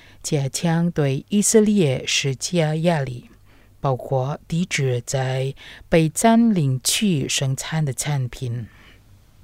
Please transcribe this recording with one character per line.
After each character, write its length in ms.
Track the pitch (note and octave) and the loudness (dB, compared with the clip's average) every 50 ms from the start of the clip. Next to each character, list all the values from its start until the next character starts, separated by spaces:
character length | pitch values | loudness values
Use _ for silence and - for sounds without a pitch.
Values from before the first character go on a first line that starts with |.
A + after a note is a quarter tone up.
| - - - - - | -20 -20 -20 -14 -6
加 240 | - - D3 C#3 | -2 -2 0 -2
强 440 | C3+ - - - E3+ E3 E3+ E3+ F3 | -2 -4 -2 -2 0 0 2 0 0
对 340 | E3 - D3 C#3 C3+ C#3+ - - | 0 0 0 0 0 -2 -4 -2
以 100 | - G#3 | 0 0
色 200 | G3 - - A3+ | 2 4 6 6
列 440 | G#3+ G#3 G#3+ G3+ F3 C#3 B2+ C3+ - | 6 6 4 4 2 2 0 -2 -4
施 300 | - - - - C#3+ C3+ | -2 -4 -2 0 -2 -4
加 380 | B2+ - - - F3 D#3+ D3+ D#3 | -4 -6 -2 0 0 0 2 0
压 260 | D#3+ D#3+ F3 E3+ D3+ | 0 2 2 2 0
力， 300 | C3+ C3 B2+ A#2+ - - - - - - - - - - - - | -2 -4 -8 -12 -14 -20 -20 -20 -20 -20 -20 -20 -20 -20 -20 -4
包 160 | - C#3 C3+ | -2 -2 -2
括 420 | A#2 - - C#3 C3 B2+ C3+ D3+ - - | -2 -2 -2 -2 -2 -2 -2 -6 -8 -8
抵 160 | - - E3 F3+ | -4 -2 -2 -2
制 400 | - - - C#3 C3 B2 A#2+ - | -2 -2 -2 0 0 0 -2 -4
在 480 | - - C3+ C3 C3 C3 C3 C3 C3+ C#3 - - - - - - - | -4 -4 -2 -2 -2 -2 -2 -4 -4 -6 -10 -16 -20 -20 -20 -6 0
被 180 | - E3+ D#3+ | 2 2 2
占 460 | D#3 - - - A3+ A3+ A3+ A#3 A#3 G#3+ | 2 0 2 4 4 6 6 6 4 4
领 260 | F3+ D3 C3+ B2+ C3 - | 2 2 2 0 0 -2
区 420 | - - - A3+ G#3 F3 C#3+ C3+ | -2 -2 0 0 2 2 0 0
生 300 | C3+ - - C#3+ C3 C3 | -2 -2 -2 -2 -2 -4
产 260 | - - - - D#3+ D#3 | -4 -6 -4 -2 -2 -2
的 120 | C#3+ B2 | -2 -2
产 340 | - - D3+ D3 C#3 B2+ A#2+ | -4 -4 -2 -2 -2 -2 -4
品。 380 | - - C3+ B2 A#2 B2 A2+ G2+ - - - - - - - - - - - _ _ _ | -6 -8 -8 -6 -6 -6 -8 -12 -16 -20 -20 -20 -20 -20 -20 -20 -20 -20 -20 _ _ _